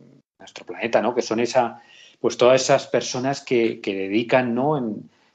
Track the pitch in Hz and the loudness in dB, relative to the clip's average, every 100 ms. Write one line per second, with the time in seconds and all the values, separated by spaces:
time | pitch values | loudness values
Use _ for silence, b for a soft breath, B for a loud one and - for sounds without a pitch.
0 | - _ _ _ - - - - 113 110 | -20 _ _ _ -20 -18 -16 -8 -2 0
1 | 107 123 - 113 120 131 117 113 B B | 0 -2 -2 -2 0 0 0 -4 B B
2 | B B 120 - 120 131 - 135 - 123 | B B -4 4 6 6 4 0 0 -4
3 | 113 127 131 139 - 123 113 120 - 98 | -2 -4 -4 -6 -2 0 2 -2 -6 -6
4 | 95 107 123 131 123 117 143 151 117 104 | -2 -2 2 0 2 0 0 -2 -4 -8
5 | - b b | -12 b b